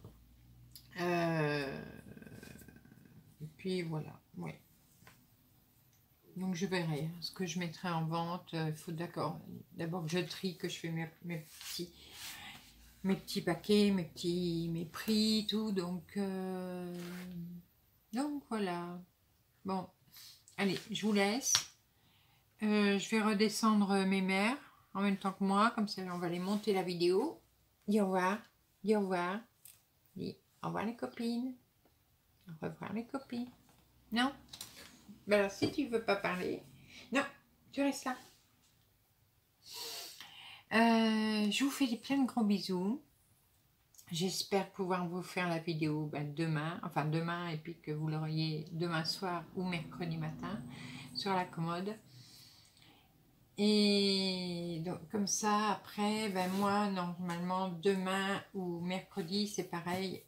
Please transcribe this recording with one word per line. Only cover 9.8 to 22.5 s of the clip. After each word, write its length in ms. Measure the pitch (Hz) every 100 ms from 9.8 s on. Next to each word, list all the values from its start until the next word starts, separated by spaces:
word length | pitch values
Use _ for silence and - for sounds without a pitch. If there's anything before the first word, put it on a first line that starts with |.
| 165 180 156
que 60 |
je 80 | 180
trie, 380 | 170 - 190 165
que 100 | 175
je 120 | -
fais 100 | 165
mes, 200 | 165 160 -
mes 160 | 170 165
petits, 540 | 156 - - - 175 - - - - - - - - - - -
mes 120 | 190 190
petits 260 | - 202
paquets, 500 | 175 165 - 208 202
mes 140 | 190 160
petits, 640 | - 175 180 175 165 170
mes 140 | 165 165
prix, 600 | - - 214 214 220 214
tout. 220 | 208 220
Donc, 460 | 190 175 180 - 202
euh... 800 | 196 190 185 185 185 180 180 175 175 180 180 175 170 175 - _ _ _ _
donc 300 | 226 294 285 -
voilà. 500 | 220 190 175 175 180 180 _ _ _ _ _
Bon, 240 | 190 190 180 _ _ - - - - -
allez, 220 | 196 - -
je 140 | 196 214
vous 80 |
laisse. 400 | 202 196 247 - - - - _ _ _ _ _ _ _